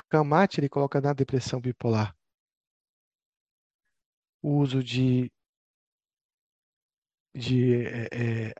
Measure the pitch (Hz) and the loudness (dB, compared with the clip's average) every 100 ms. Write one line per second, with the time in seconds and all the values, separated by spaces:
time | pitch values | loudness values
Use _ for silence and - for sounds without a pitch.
0 | - 156 143 156 196 - 139 143 139 139 | 0 0 4 4 2 2 -2 0 0 0
1 | 143 139 135 131 - 131 123 - 117 110 | 0 0 0 -2 -2 -6 -6 -4 0 0
2 | 104 - _ _ _ _ _ _ _ _ | 0 -6 _ _ _ _ _ _ _ _
3 | _ _ _ _ _ _ _ _ _ _ | _ _ _ _ _ _ _ _ _ _
4 | _ _ _ _ 151 143 139 131 123 123 | _ _ _ _ -2 0 2 0 -2 0
5 | 131 127 123 _ _ _ _ _ _ _ | 2 2 0 _ _ _ _ _ _ _
6 | _ _ _ _ _ _ _ _ _ _ | _ _ _ _ _ _ _ _ _ _
7 | _ _ _ - 117 127 123 120 117 117 | _ _ _ -12 0 2 4 2 0 -8
8 | 113 120 117 113 110 | -8 -4 -4 -2 -6